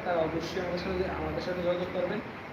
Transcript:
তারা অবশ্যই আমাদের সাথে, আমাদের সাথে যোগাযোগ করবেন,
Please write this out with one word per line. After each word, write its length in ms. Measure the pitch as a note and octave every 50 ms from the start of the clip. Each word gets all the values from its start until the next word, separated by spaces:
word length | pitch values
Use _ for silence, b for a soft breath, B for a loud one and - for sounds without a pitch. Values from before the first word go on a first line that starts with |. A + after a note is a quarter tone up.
| -
তারা 160 | F#3 F3 E3
অবশ্যই 400 | D#3+ D#3 D#3 E3+ - - F3 F#3
আমাদের 180 | F3+ F3 F3 F3+
সাথে, 440 | - F#3+ F#3 F3+ F#3+ F#3 - - D#3
আমাদের 200 | D#3 D#3 E3 E3
সাথে 200 | F3+ F3+ F3+ F3
যোগাযোগ 240 | F3 F3+ F3 F3+ F3+ -
করবেন, 260 | F#3 F3 F#3 G#3 A3 - - - - - -